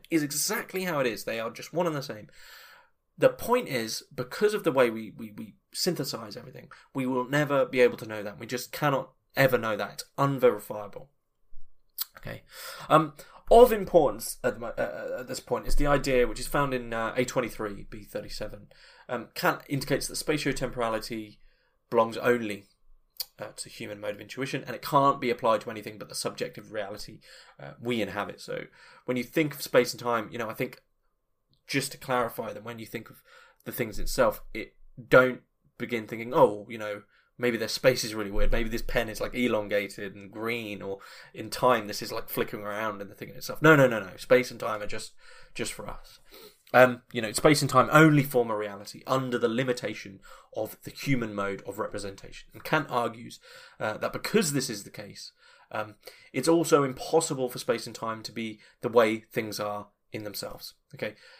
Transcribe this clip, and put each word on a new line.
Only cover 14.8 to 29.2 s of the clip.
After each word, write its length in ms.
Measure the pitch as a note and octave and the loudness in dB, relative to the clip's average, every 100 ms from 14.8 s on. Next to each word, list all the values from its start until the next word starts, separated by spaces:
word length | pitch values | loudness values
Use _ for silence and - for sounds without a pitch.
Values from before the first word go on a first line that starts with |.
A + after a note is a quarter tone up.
uh, 360 | A#2+ - A2 - | -4 -4 -8 -8
at 80 | B2+ | -8
this 100 | B2+ | -10
point 300 | - A#2 - | -4 -4 4
is 80 | - | 6
the 100 | C#3+ | 6
idea, 400 | C#3+ C#3 B2+ A#2+ | 4 4 4 2
which 140 | G#2+ | 0
is 80 | B2+ | -2
found 260 | D3+ C3+ | 0 0
in, 180 | B2+ A#2 | 0 -4
uh, 200 | A2+ A2+ - | -4 -2 0
A 80 | |
twenty-three, 640 | B2+ C3+ A2+ - G#2+ G2 - | 0 0 -2 -4 -6 -8 -12
B 140 | A2 | -16
thirty-seven. 640 | G#2 G#2+ G#2 - G#2+ G#2 G#2 - - - - | -12 -10 -10 -8 -8 -10 -18 -20 -20 -20 -8
Um, 200 | A#2+ A2 | -8 -8
Kant 260 | - F3+ C#3+ - | -2 0 0 -2
indicates 400 | C#3 - C3 - | -6 -2 -2 -2
that 60 | |
spatiotemporality 1200 | - - D3+ D3 C3+ B2+ B2 A2+ A2 - A2+ G#2+ - - _ _ _ _ | -6 -2 -2 -2 -2 -4 -2 -2 -4 -6 -10 -10 -16 -20 _ _ _ _
belongs 280 | A#2 A2+ - | 2 2 2
only, 480 | B2 A#2+ A2 G2+ - _ - - _ - - - | 2 2 0 -8 -12 _ -20 -20 _ -12 -12 -12
uh, 120 | G#2+ | -14
to 140 | - - | -14 -16
human 320 | - A2+ G#2 | -12 -12 -8
mode 160 | G#2 G#2 | -8 -8
of 40 | |
intuition, 440 | G#2+ - C3+ C#3 B2 | -10 -6 -6 -6 -8
and 80 | |
it 80 | A2+ | -10
can't 380 | - C#3+ C#3 C#3 | 0 4 4 4
be 100 | B2+ | 0
applied 300 | A2+ A#2 A2 | 0 2 2
to 100 | A#2 | 0
anything 260 | A2 A2 G#2+ | -10 -12 -12
but 120 | G2 | -12
the 60 | - | -8
subjective 560 | A#2 G2+ - - G#2 | -6 -6 -8 -8 -12
reality, 480 | G#2+ G2 G#2 - A2 - - - - | -10 -8 -10 -14 -18 -20 -20 -20 -18
uh, 100 | - - | -18 -10
we 220 | A#2 A#2 | -4 -2
inhabit. 380 | G2 G2+ F#2+ - | -2 -4 -6 -8
So 240 | - - - - - - | -10 -10 -10 -16 -20 -12
when 120 | - | -6
you 60 | B2+ | -4